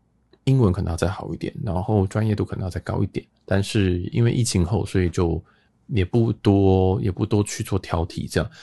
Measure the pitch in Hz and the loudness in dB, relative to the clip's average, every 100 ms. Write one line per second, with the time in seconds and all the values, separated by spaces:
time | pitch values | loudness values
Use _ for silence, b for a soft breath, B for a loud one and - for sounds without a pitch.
0 | _ _ _ _ - 131 107 92 85 85 | _ _ _ _ 0 4 4 2 -2 -2
1 | 90 98 - - - - 104 87 - 107 | -2 -4 -8 -8 -8 -8 -6 -4 0 2
2 | 95 107 110 107 - - 90 95 - 107 | 2 0 -2 -2 -4 -6 -6 -8 -6 -4
3 | 101 - - _ - 98 98 110 95 90 | -2 -4 -12 _ -2 -2 0 2 2 0
4 | 90 - 117 - 117 95 87 98 - 98 | -2 0 2 2 0 0 0 -2 -2 0
5 | 90 87 87 80 - b b _ - 120 | 0 0 -2 -2 -8 b b _ -4 -2
6 | 90 120 113 101 - 101 95 95 95 92 | 0 2 0 2 4 6 6 6 4 2
7 | 110 92 107 104 104 - 110 95 - 85 | -2 -2 0 0 0 -4 -4 -4 -2 -4
8 | 82 - - - - B | -4 -6 -4 -4 -4 B